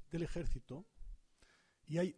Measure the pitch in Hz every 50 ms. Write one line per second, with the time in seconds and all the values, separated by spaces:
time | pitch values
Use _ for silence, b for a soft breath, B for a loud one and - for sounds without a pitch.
0 | - - - 165 170 151 - 170 165 117 - 139 - - 127 147 196 - _ -
1 | - - - - - - _ b b b b b b b b b b - 147 165
2 | 180 185 -